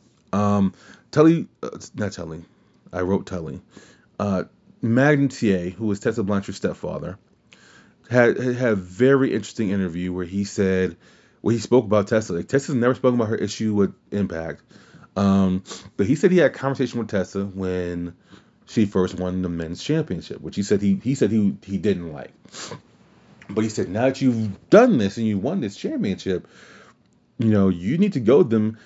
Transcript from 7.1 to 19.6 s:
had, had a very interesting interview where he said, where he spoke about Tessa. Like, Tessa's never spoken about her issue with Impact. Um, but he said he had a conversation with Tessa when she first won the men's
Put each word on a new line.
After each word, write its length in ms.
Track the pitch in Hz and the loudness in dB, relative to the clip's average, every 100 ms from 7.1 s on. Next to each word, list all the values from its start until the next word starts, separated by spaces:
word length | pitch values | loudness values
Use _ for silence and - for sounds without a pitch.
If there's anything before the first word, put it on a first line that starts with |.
| 98 _ _ _ _ _ - _ _ - | -14 _ _ _ _ _ -20 _ _ 0
had, 280 | 123 117 - | 4 4 4
had 340 | 127 123 123 | -2 0 0
a 40 | 104 | 0
very 580 | 90 92 127 139 135 | -4 2 4 4 2
interesting 360 | 110 101 - 104 | -2 -6 -6 -2
interview 420 | 98 92 85 90 | -2 -2 -4 -6
where 140 | 90 87 | -6 -6
he 180 | 98 | -6
said, 540 | 101 - 95 92 92 - _ _ _ _ | -4 0 0 2 0 -4 _ _ _ _
where 120 | - | -2
he 60 | 113 | -2
spoke 260 | - 123 107 | 2 2 4
about 220 | 104 98 | 2 2
Tessa. 260 | 110 110 | 0 0
Like, 140 | 85 101 | -4 -2
Tessa's 280 | 139 - 131 | -2 0 0
never 200 | 120 117 | 0 2
spoken 240 | 127 120 | 2 2
about 100 | 107 | 0
her 60 | 110 | -2
issue 380 | 101 - 110 | -4 -4 -2
with 200 | 104 95 - _ | 2 0 -2 _
Impact. 520 | 101 95 82 82 73 _ - - - - - | -4 -4 -4 -8 -12 _ -20 -20 -20 -8 0
Um, 480 | 98 98 95 95 - - - - | 2 4 2 0 -6 -16 -8 -2
but 100 | 101 | 0
he 80 | 143 | 2
said 160 | 190 | 4
he 60 | 180 | 4
had 140 | 139 | 4
a 20 | |
conversation 460 | - 135 135 123 120 | 2 -4 -2 -4 -4
with 100 | 113 | -4
Tessa 360 | 101 92 98 98 | -4 -4 -6 -6
when 720 | 95 92 90 87 87 87 - _ - _ _ - | -6 -4 -4 -4 -6 -8 -12 _ -20 _ _ -6
she 200 | - 101 | 0 0
first 340 | 101 92 92 | 2 -2 -2
won 220 | 92 92 | -6 -4
the 80 | 90 | -4
men's 340 | 85 | -4